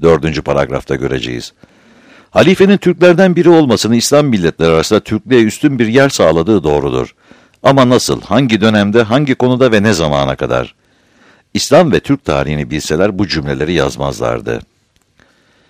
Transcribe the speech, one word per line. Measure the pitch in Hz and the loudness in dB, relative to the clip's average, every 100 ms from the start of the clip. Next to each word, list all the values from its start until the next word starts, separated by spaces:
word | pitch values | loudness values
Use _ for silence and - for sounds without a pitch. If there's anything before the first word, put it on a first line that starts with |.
dördüncü | 80 78 78 76 | 2 2 0 -6
paragrafta | 73 71 65 65 - 69 | -4 -2 -2 -6 -6 -6
göreceğiz. | 65 64 60 60 - _ _ _ _ _ _ _ _ | -4 -6 -8 -10 -14 _ _ _ _ _ _ _ _
Halifenin | - 156 185 190 196 | 2 2 4 2 2
Türklerden | 180 170 180 170 190 170 | 0 2 2 4 2 2
biri | 170 | 4
olmasının | 160 143 104 107 | 4 4 0 0
İslam | 117 - 147 147 | 0 2 2 2
milletleri | 107 82 - 82 | 0 -2 0 0
arasında | 80 78 104 | 2 2 0
Türklüğe | - 107 104 123 | -2 -6 0 2
üstün | 110 - 151 131 | 2 0 -2 0
bir | 110 | 0
yer | 127 135 | 2 0
sağladığı | - 87 82 82 104 | 2 2 2 2 0
doğrudur. | 76 73 69 64 60 _ _ _ _ _ | 0 0 -2 -4 -6 _ _ _ _ _
Ama | - 139 123 | 2 4 4
nasıl, | 123 - - | 2 0 -6
hangi | - 107 135 110 | -2 -2 0 0
dönemde, | 110 107 101 117 | 2 2 2 2
hangi | 107 127 143 | 2 0 -2
konuda | 123 127 127 127 | 0 0 0 0
ve | 110 | 0
ne | 107 | 2
zamana | 90 78 71 67 67 | 0 0 -2 -2 -4
kadar? | 62 62 64 _ _ _ _ _ _ _ _ | -4 -4 -6 _ _ _ _ _ _ _ _
İslam | 104 - 147 170 | -8 0 2 4
ve | 82 | 0
Türk | - 139 | 0 -4
tarihini | - 71 69 76 65 | -2 -2 -2 -4 -6
bilseler | 73 - 78 101 95 | -6 -4 -2 -2 -2
bu | 95 | -4
cümleleri | 78 71 67 76 | -4 -6 -4 -2
yazmazlardı. | 82 67 62 69 57 58 58 57 58 - _ _ _ _ _ _ _ _ _ | -2 -2 -4 -6 -6 -6 -6 -6 -10 -12 _ _ _ _ _ _ _ _ _